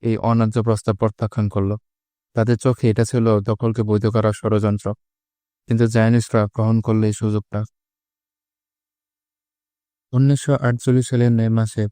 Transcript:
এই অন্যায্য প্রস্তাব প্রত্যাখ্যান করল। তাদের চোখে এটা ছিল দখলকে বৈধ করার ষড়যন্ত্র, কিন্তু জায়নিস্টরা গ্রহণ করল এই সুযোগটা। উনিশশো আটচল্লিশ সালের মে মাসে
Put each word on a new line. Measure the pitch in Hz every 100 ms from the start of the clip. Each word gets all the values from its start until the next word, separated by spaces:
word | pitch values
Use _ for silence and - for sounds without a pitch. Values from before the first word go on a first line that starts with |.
এই | 117 110 113
অন্যায্য | 117 113 117
প্রস্তাব | 110 107 - 104
প্রত্যাখ্যান | 113 - 110 - 110
করল। | 101 98 107 - _ _ _ _ -
তাদের | 110 117
চোখে | 131 123 120
এটা | 107 113
ছিল | 123 113 104 101
দখলকে | 107 117 113
বৈধ | 107 107 107
করার | 110 107 104
ষড়যন্ত্র, | 113 107 104 104 - 107 _ _ _ _ _ _ -
কিন্তু | 117 117
জায়নিস্টরা | 113 113 120 - 113 104
গ্রহণ | - 110 113
করল | 110 110
এই | 110 104
সুযোগটা। | 110 104 - 101 107 _ _ _ _ _ _ _ _ _ _ _ _ _ _ _ _ _ _ _ _ _ _ _ _
উনিশশো | 123 139 139 - 139 127
আটচল্লিশ | 120 - 127 123
সালের | 123 120
মে | 117 113
মাসে | 113 110 - 104